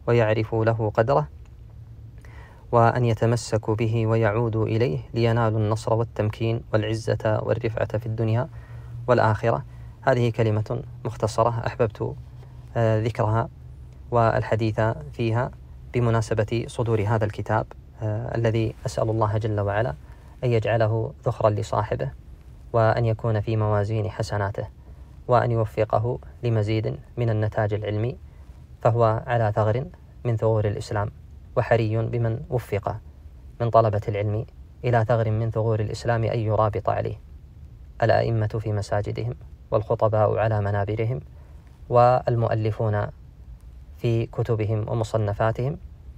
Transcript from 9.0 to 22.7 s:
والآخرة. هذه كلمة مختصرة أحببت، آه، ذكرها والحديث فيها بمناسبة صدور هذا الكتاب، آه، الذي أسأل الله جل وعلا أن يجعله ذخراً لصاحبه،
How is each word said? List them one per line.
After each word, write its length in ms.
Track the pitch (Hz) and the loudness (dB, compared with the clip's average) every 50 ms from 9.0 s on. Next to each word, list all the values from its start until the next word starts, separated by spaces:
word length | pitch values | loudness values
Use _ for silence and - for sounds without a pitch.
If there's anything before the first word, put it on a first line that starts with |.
| - | 0
والآخرة. 580 | - 123 113 107 110 107 104 - 117 - 143 - - - - - - - - - | 2 4 6 6 4 2 2 2 0 0 0 -2 -8 -14 -16 -16 -16 -12 -4 2
هذه 280 | 143 127 123 120 117 | 2 4 4 4 2
كلمة 520 | 110 - 113 110 107 107 107 - - 117 - - - - - | 2 2 2 2 2 0 0 -2 -4 -6 -6 -10 -12 -10 -8
مختصرة 640 | - - - 113 110 - - 117 117 117 117 117 | -8 -6 -2 -2 -2 2 2 2 2 2 0 -4
أحببت، 480 | 123 - - 120 113 - - 117 117 139 - - - - - - - - - - - - | -4 0 0 0 0 0 -4 -6 -6 -6 -10 -14 -16 -16 -18 -18 -18 -18 -18 -14 -8 -2
آه، 260 | 117 117 110 110 110 110 | 0 2 2 2 2 0
ذكرها 460 | 117 - - 110 107 113 113 117 - - - - - - - - - - - - - | -2 -2 -2 0 0 2 0 0 -2 -6 -14 -18 -18 -16 -16 -18 -18 -18 -16 -8 0
والحديث 680 | 123 117 113 113 113 113 107 - 117 107 113 110 107 - 110 110 - 156 151 143 - | 2 4 4 4 4 2 0 0 0 0 0 0 0 2 0 0 0 -2 -6 -10 -6
فيها 380 | - 117 113 110 117 131 147 - - - - - - - - - | -2 -2 0 0 0 -2 -2 -6 -10 -18 -18 -18 -18 -12 -6 -2
بمناسبة 680 | 123 120 117 113 113 110 - 113 104 104 - 117 117 120 - | 0 2 2 2 2 2 0 0 0 0 0 0 -2 -2 -4
صدور 320 | - - 117 113 113 107 98 | -4 -4 0 0 2 2 2
هذا 180 | 104 120 107 110 | 2 2 2 0
الكتاب، 420 | 101 - - 98 - 107 113 - - - - - - - - 110 | 0 -2 -4 -4 0 0 0 0 -2 -8 -18 -20 -20 -14 -8 -6
آه، 340 | 107 107 107 117 - - | -4 -4 -4 -4 -4 -2
الذي 380 | 117 113 110 110 113 113 - - - - | 0 0 2 2 2 0 -2 -2 -6 -8
أسأل 240 | 123 - - 110 110 | -6 -2 -2 0 0
الله 280 | 110 110 110 104 107 110 | 0 0 0 0 0 0
جل 220 | 110 107 107 104 | -2 -2 -2 0
وعلا 340 | 101 101 101 107 117 131 147 - - - - - - - - - 135 | 0 0 0 0 0 -2 -4 -8 -12 -18 -18 -18 -20 -20 -12 -4 0
أن 80 | 123 117 | 2 2
يجعله 600 | 110 107 107 113 113 113 107 113 113 113 - - - - | 2 2 2 2 2 2 2 2 0 -2 -4 -6 -4 -4
ذخراً 240 | 127 113 - - 107 | -4 0 2 2 2
لصاحبه، 600 | 107 104 104 - - 107 107 - - - - 143 - - - - - - - - - - - - | 4 2 -2 -2 0 0 0 0 -2 -2 -4 -6 -8 -10 -16 -18 -20 -20 -20 -20 -20 -20 -10 -2